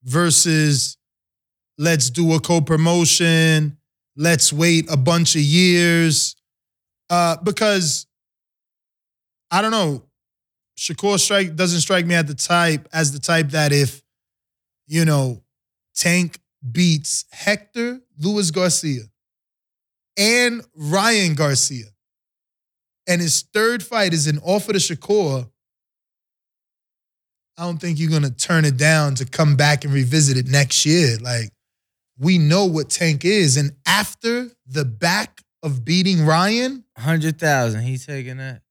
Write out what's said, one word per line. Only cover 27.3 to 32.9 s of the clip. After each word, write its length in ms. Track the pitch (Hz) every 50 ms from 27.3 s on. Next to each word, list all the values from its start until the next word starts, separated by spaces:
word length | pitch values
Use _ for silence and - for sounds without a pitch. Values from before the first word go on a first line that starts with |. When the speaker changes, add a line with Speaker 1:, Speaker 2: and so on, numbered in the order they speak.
| _ _ _ _ _ -
Speaker 1:
I 60 | 170
don't 140 | 175 170 156
think 200 | - 175 170 147
you're 120 | 165 156
gonna 200 | 160 156 147 135
turn 340 | 123 - - - 175 160 156
it 120 | 147 135
down 400 | 127 147 156 160 156 151 143 135
to 80 | 123 135
come 320 | - - - 160 151 143
back 280 | 131 147 147 151 143 -
and 80 | 147
revisit 440 | 139 139 131 123 139 160 147 139 135
it 100 | 127 127
next 400 | 131 131 143 139 131 - - -
year. 320 | 151 156 175 165 131 117 107
Like, 300 | 117 123 123 117 113 107 _ _ _ _ _ _ _ _ _ _ _ _ _ 127
we 200 | 131 170 185 175
know 280 | 156 147 165 190 202
what 240 | 185 160 160 143 -